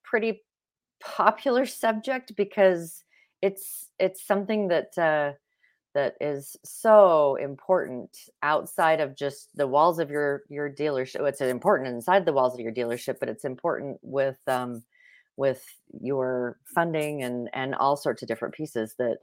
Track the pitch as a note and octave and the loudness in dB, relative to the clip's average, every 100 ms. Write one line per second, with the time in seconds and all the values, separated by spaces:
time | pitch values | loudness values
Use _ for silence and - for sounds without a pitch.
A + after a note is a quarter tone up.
0 | - A#3 A3+ G3+ _ _ _ _ _ _ | -4 -2 0 -4 _ _ _ _ _ _
1 | - - G3 A3 C#4 B3 B3+ - A3+ G#3+ | -8 2 2 4 2 0 0 0 -2 0
2 | A#3 C4 - G#3 G3 - F#3+ F3 E3 - | -4 -6 -6 -4 -2 4 4 4 -2 -14
3 | _ _ _ _ G3+ G3 - - - - | _ _ _ _ -2 -2 -8 -14 -14 -2
4 | F#3+ F#3 - G3 G3 G#3+ G3 E3 - - | -2 -2 -2 -2 0 -2 0 0 -2 0
5 | E3 D3+ C#3+ C#3+ _ _ _ _ _ C#3+ | 2 2 0 -4 _ _ _ _ _ -2
6 | C3+ - D3 C#3+ C#3+ - - - A3+ G#3+ | -2 -2 -4 -4 -8 -18 -18 -2 6 8
7 | G3 D#3+ D3 C3+ C#3 C3+ - F#3 - B2 | 10 8 4 0 -4 -8 0 0 0 -8
8 | - - - _ C#3+ D3+ - - E3 D#3 | -12 -18 -20 _ 0 0 -2 0 2 2
9 | C#3+ C3+ C#3+ C3+ - - C#3 C#3 E3 E3 | 0 -4 -6 -6 -12 -4 2 4 4 2
10 | D3 D3 D3 C#3 - D3 D3 C#3+ D3+ C3+ | -2 0 0 -2 -6 -8 -8 -4 -2 -2
11 | C3 - C#3+ C#3 C3 B2 F3+ F3 C3+ A#2+ | -4 -2 -2 0 -2 0 2 2 0 -4
12 | A2+ G3 E3+ C#3 B2+ B2 A2+ A2+ A#2+ A#2+ | 2 2 4 2 2 0 -6 -4 -2 -4
13 | - B2 B2 A#2 C#3+ C3 E3+ - C#3 - | -6 -6 -6 -6 -8 -6 -4 -4 -6 -10
14 | - C3+ C3+ C3 - B2+ B2 A#2 - _ | -6 -2 -2 -4 -4 -2 -4 -8 -14 _
15 | _ _ _ - C3+ B2+ - - _ - | _ _ _ -2 -2 -2 -8 -20 _ -10
16 | B2 C#3 B2+ B2+ B2 - - - E3+ D#3+ | -4 -2 -2 -2 -4 -8 -4 -2 0 0
17 | D3+ D3 B2+ B2 A#2+ - C3 - C#3 C#3+ | -2 -4 -4 -6 -6 -6 -6 0 2 2
18 | D3 A2+ A#2+ A2+ A#2 - D#3 A#2 A2 - | -2 -4 -4 -6 -6 -8 -8 -4 -6 -4
19 | B2 - | -4 -4